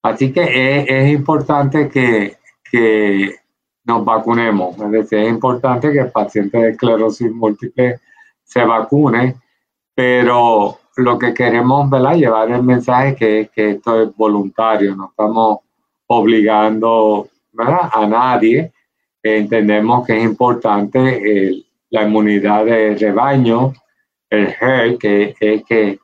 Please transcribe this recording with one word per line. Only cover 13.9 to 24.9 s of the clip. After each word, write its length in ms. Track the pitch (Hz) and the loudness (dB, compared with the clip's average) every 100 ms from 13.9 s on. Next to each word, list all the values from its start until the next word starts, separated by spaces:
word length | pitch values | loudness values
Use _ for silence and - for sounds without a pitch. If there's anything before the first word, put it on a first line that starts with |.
| 113 | 0
es 120 | 110 - | 0 0
voluntario, 800 | 107 104 98 - 113 107 101 98 | 0 0 -2 -2 -2 0 -2 -4
no 120 | 95 | -12
estamos 520 | - 107 110 110 104 _ _ _ _ _ | -4 -2 0 0 -2 _ _ _ _ _
obligando, 1200 | 117 107 117 107 107 110 110 113 113 107 107 - _ _ | 0 2 2 2 2 0 0 0 2 2 0 -4 _ _
¿verdad?, 380 | 113 120 175 180 | -6 -2 -2 -2
a 140 | 110 107 | -2 0
nadie. 680 | 113 127 127 110 131 165 _ _ _ _ _ | 0 0 2 2 0 -2 _ _ _ _ _
Entendemos 800 | 110 107 104 113 104 104 113 120 123 | -2 -2 0 0 2 0 2 0 0
que 100 | 113 | -2
es 80 | |
importante 760 | 113 107 123 120 113 104 104 131 | 0 0 -2 0 -2 -2 -2 0
el, 680 | 131 120 104 101 95 92 _ _ _ | 0 0 0 0 0 -4 _ _ _
la 140 | 113 | -2
inmunidad 640 | 107 107 107 101 101 104 110 | 0 2 2 2 2 0 2
de 280 | 113 107 | 2 0
rebaño, 800 | 104 107 98 131 135 120 113 135 135 _ _ _ _ _ | 0 0 0 0 2 2 0 -2 -4 _ _ _ _ _
el 240 | 107 98 - | -2 -2 -2
herd, 400 | 120 127 117 | -2 0 0